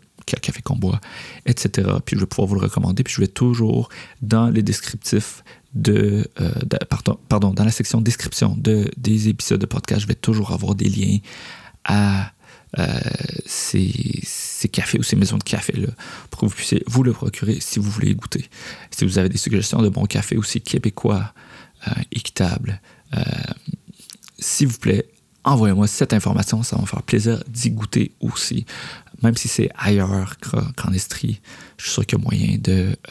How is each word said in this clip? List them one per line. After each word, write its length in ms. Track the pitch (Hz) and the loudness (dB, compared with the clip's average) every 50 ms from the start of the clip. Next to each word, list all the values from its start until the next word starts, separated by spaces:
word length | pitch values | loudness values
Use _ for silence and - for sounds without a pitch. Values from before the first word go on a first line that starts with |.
| - _ _ - - | -6 _ _ -16 -10
quel 140 | - - - | -8 -8 -4
café 200 | - - - - | -4 -6 -6 -4
qu'on 140 | - - - | -4 -4 -2
boit, 240 | - - 92 98 104 - - - - - - - - - | 0 0 0 0 0 -4 -8 -14 -16 -16 -16 -18 -4 -2
et 80 | - 123 - | -2 0 0
cetera. 440 | - 95 - - 98 95 98 92 | 0 0 0 2 2 2 2 0
Puis 140 | - - - | 0 -2 -2
je 60 | 101 | -2
vais 60 | 95 - | -2 -2
pouvoir 200 | - - 101 95 | 0 0 0 2
vous 80 | 101 | 2
le 60 | 98 | 2
recommander. 420 | 98 101 - - 95 92 95 95 127 | 0 0 0 0 0 2 2 0 0
Puis 100 | - - | -2 0
je 80 | - | 0
vais 60 | 98 95 | 0 0
toujours, 600 | - - 120 123 120 117 113 110 113 117 123 - - - - - - - | 0 2 2 2 2 2 2 2 2 0 0 -2 -6 -14 -20 -20 -12 -10
dans 280 | 117 107 113 113 117 117 | -2 2 4 4 4 4
les 140 | 110 110 101 | 4 2 2
descriptifs 800 | 104 107 - - - - 110 - - 107 104 - - - - - - - - _ _ 135 | 2 0 -2 -4 -8 -10 -10 -4 0 0 0 0 -2 -8 -16 -20 -20 -20 -20 _ _ -4
de, 560 | 117 - 107 104 104 104 104 101 104 - - - - | 0 2 4 4 4 4 4 2 2 0 -2 -2 -2
euh, 100 | 92 85 - - - | -2 -2 0 -2 -2
de, 120 | - - - - - | -2 -2 -2 -2 -2
pardon, 280 | - - - - - - - - | -4 0 0 0 -2 0 0 0
pardon, 220 | 110 104 101 98 | 2 4 4 4
dans 120 | 95 98 107 | 4 4 2
la 80 | 113 | 2
section 300 | 113 - 113 - - 113 | 2 0 0 0 0 2
description 540 | 110 117 117 - - - - - - 101 101 107 | 2 2 0 0 -4 -6 -2 0 2 2 2 2
de, 340 | 107 110 110 104 101 - - - | 2 2 4 4 2 0 -2 -2
des 320 | 123 107 110 107 107 110 | 0 2 2 4 4 2
épisodes 320 | 107 - - - 110 101 | 0 0 0 0 0 0
de 40 | 101 | 0
podcast, 360 | - - - - - - 104 | -2 -2 -4 -4 -2 -2 0
je 60 | 104 104 | 0 0
vais 80 | - | -2
toujours 360 | - - - 110 107 101 - | 0 0 2 2 2 0 0
avoir 240 | 87 92 98 95 101 | -2 -2 0 0 0
des 140 | 98 107 101 | 2 2 0
liens 280 | 98 104 95 98 98 101 - - - - - - - - - - - _ - | 2 2 2 2 2 2 0 -4 -12 -18 -18 -18 -18 -20 -20 -20 -18 _ -2
à, 460 | - 101 104 104 101 98 98 95 101 - _ _ - - - _ _ - - | 0 2 4 4 4 2 0 -2 -4 -8 _ _ -20 -20 -20 _ _ -4 -2
euh, 220 | - - 64 64 - - - - - - - - - - | -2 0 -2 -2 -2 -4 -4 -4 -6 -6 -8 -8 -8 -8
ces, 760 | - - - - - 98 92 95 - - - - - - - | -6 -6 -4 0 0 2 2 2 0 -2 -4 -4 -4 -6 -6
ces 440 | - - - - - - - - - | -8 -8 -8 -8 -8 -4 -4 -4 -2
cafés 320 | - - - - - - | -2 -2 -2 0 0 -2
ou 40 | - | 0
ces 120 | - - | 2 2
maisons 220 | 98 98 - - - | 2 2 2 0 -2
de 60 | - | -2
café-là 440 | - - - - - - - 98 - 113 - - - - - - - | -2 -4 -2 -2 -4 -2 -2 -4 -4 -6 -8 -12 -16 -16 -18 -16 -16
pour 120 | - - | -4 0
que 40 | 117 | 0
vous 80 | 104 - | 0 0
puissiez 300 | - - - - - - | -2 -2 0 0 0 0
vous 160 | - 120 127 | 0 2 2
le 120 | 131 123 113 | 4 2 2
procurer 440 | - - 104 - - - 104 110 - | 0 -2 -6 -4 -2 -2 -2 -2 -2
si 200 | - - - 110 | -4 -4 -2 -2
vous 100 | 104 101 | -2 -2
voulez 240 | 104 107 - 101 98 | -2 0 0 2 0
goûter. 340 | 101 - - - - - - - - - - - - - - | 0 -2 -4 -4 -6 -6 -8 -14 -18 -16 -16 -16 -18 -18 -14
Si 140 | - - 98 | -2 0 0
vous 120 | 92 92 98 | 2 4 4
avez 120 | 92 95 | 2 2
des 80 | 98 - | 2 0
suggestions 420 | - - 113 95 104 - - 113 | 0 0 0 0 0 2 2 2
de 80 | 110 101 | 4 4
bons 160 | 95 101 101 | 2 2 0
cafés 320 | 101 - 104 104 - - 113 | 0 0 -2 -2 0 0 -2
aussi 240 | 107 - - 113 | -2 -2 -4 -4
québécois, 720 | - - - - - 110 - - - 110 107 95 104 - - - - - - - - - _ _ - - | -4 -2 -2 0 0 0 -2 0 0 0 2 0 0 -4 -8 -14 -20 -20 -20 -20 -20 -20 _ _ -6 -4
euh, 40 | - - - - | -4 -4 -4 -6
équitables, 680 | - - - - - - 95 87 - - - - 98 98 - - - _ _ _ - | -6 -8 -8 -6 -2 0 0 0 0 -2 -4 -6 -6 -8 -10 -16 -20 _ _ _ -4
euh, 60 | - - - - - - - - - - - - - _ - - - - - - - - - - - | -2 -2 -2 -4 -6 -8 -8 -10 -12 -10 -10 -12 -12 _ -18 -20 -20 -20 -20 -20 -20 -20 -20 -14 -10
s'il 300 | - - - - 151 131 | -6 -4 0 2 2 2
vous 100 | 113 - | 2 0
plaît, 320 | - 107 101 101 - - _ _ _ _ _ _ - | 0 2 2 2 0 -2 _ _ _ _ _ _ 0
envoyez-moi 440 | 135 143 120 110 101 95 98 104 101 | 2 4 6 6 6 6 6 4 4
cette 260 | - - 143 - - | 2 0 0 2 2
information, 480 | 107 - - 98 98 101 - 117 110 | 2 2 2 2 2 0 0 0 -2
ça 140 | 117 - - | -2 -2 -2
va 80 | - - | -2 -2
me 40 | - | -2
faire 140 | - - | -4 -6
plaisir 420 | - - - 110 104 117 113 110 - - | -2 0 2 2 2 2 0 -2 -4 -8
d'y 240 | 113 120 - 117 | -6 -2 -2 -2
goûter 400 | 113 110 107 - - 120 - - - _ | 0 -2 -4 -2 0 0 0 0 -2 _
aussi. 460 | - 113 - - - - - 117 117 - - - - - - - - - - - 117 | -6 -4 -4 -4 -4 -4 -4 -6 -6 -6 -10 -14 -14 -14 -16 -18 -20 -20 -4 0 2
Même 120 | 117 117 | 2 2
si 120 | - - 117 | 2 0 -2
c'est 220 | - - 110 - - | 0 0 0 0 -2
ailleurs 640 | - - 104 104 101 95 95 98 95 95 95 - - | -2 0 2 2 4 2 2 0 -2 -2 -4 -8 -10
qu'en, 320 | - - - 107 101 - 127 | -8 -4 -2 -2 -2 -2 -4
qu'en 180 | - - - 95 | -4 -2 -2 -2
Estrie, 480 | 92 - - - - - 110 107 - - - - - - - - - | -2 -2 -4 -6 -6 -4 -4 -4 -6 -8 -16 -20 -20 -20 -20 -18 -12
je 80 | - | -8
suis 80 | - - | -4 -2
sûr 120 | - 104 | -2 0
qu'il 140 | - - 101 | 0 0 0
y 20 | |
a 20 | 98 | 0
moyen 340 | - - - 101 104 101 104 | 0 0 2 2 2 0 0
de, 380 | - - 95 95 90 98 101 - - - | 2 2 2 2 2 0 -2 -4 -8 -12